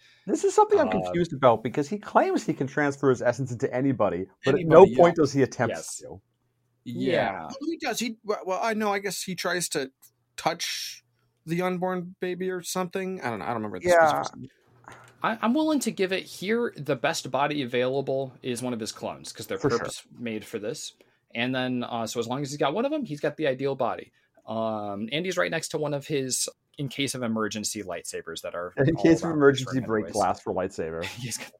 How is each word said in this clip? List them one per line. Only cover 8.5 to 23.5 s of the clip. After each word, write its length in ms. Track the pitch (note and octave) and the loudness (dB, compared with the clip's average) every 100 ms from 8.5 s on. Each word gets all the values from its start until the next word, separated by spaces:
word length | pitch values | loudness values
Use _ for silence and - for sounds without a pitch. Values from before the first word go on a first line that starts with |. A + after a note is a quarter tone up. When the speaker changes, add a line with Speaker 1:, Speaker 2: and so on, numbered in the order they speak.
| F#3 | -2
Speaker 3:
I 120 | A3+ | 0
know. 180 | A3 G#3+ | 0 0
I 60 | G3+ | 0
guess 240 | G3 - | -2 -6
he 120 | - | -8
tries 320 | F3 F3+ F3 E3+ | -4 -2 -2 -2
to 220 | D#3 C3+ _ - _ _ - | -4 -6 _ -20 _ _ -4
touch 640 | - E3+ - - - - _ _ _ _ E3 | -2 -2 -6 -6 -8 -14 _ _ _ _ -6
the 160 | E3+ | -2
unborn 520 | F#3 F3+ F#3 F#3 F3+ F#3+ | 0 0 -2 -4 -6 -8
baby 300 | F#3 F3+ F#3 | -6 -4 -4
or 100 | F#3 | -6
something. 600 | E3+ F#3 F3+ G3 F#3 F#3 | -4 -4 -2 -4 -6 -6
I 80 | B2 | -4
don't 80 | G#2+ | -4
know. 80 | D#2 | -4
I 20 | |
don't 80 | A#2+ | -4
remember 220 | G#2+ F#2+ | -4 -4
the 80 | F3+ | 4
Speaker 1:
Yeah. 340 | E3+ D#3+ C#3+ | 6 6 4
Speaker 3:
specifics. 300 | - C3 B2+ _ _ _ - - - - | -2 -10 -18 _ _ _ -20 -20 -20 -6
Speaker 2:
I, 160 | F#3+ A3+ | -4 0
I'm 140 | A3 | 2
willing 260 | C#4 D#4 D4+ | 2 2 2
to 100 | A#3 | 0
give 220 | E3+ F#3 | 0 0
it 120 | F#3 | 0
here. 500 | - - F3+ A3+ A#3+ - | -4 -8 -2 0 -2 -4
The 200 | D3 C3+ | -4 0
best 340 | C#3+ E3 D3 | 0 -2 -4
body 320 | C3 D3 D3 | 0 0 0
available 720 | B2 B2 B2 C#3 C3+ C3+ C3+ - | -2 0 0 0 0 -2 -4 -8
is 180 | C3+ A#2 | -6 -4
one 120 | B2 | -4
of 60 | A#2 | -4
his 120 | A2 | -6
clones, 400 | - G#2 C#2+ D2+ | -8 -8 -10 -14
'cause 140 | - - | -14 -8
they're 120 | G2 | -2
Speaker 1:
For 120 | C#3+ | 0
sure. 80 | A#2 | 0
Speaker 2:
purpose 240 | - - - - | -2 -10 -16 -12
made 260 | A#2+ G#2+ | -8 -8
for 140 | G2 A2 | -8 -8
this. 340 | G#2 D3+ - - _ _ _ | -6 -8 -12 -18 _ _ _
And 200 | A#2 B2 | -4 -2
then, 280 | C3 B2+ B2 | 0 -2 -2
uh, 220 | A#2 A#2 A2+ | -4 -4 -4
so 140 | B2 | -4
as 60 | A2+ | -4
long 140 | C3 | -4
as 100 | C#3+ | -4
he's 60 | D3 | -2
got 140 | D3 | 0
one 120 | F3 C#4 | 0 -2
of 40 | |
them, 140 | D#4 | -2
he's 160 | B3 D3 | -4 -4
got 160 | - - | -4 -2
the 100 | |
ideal 280 | D3+ | -2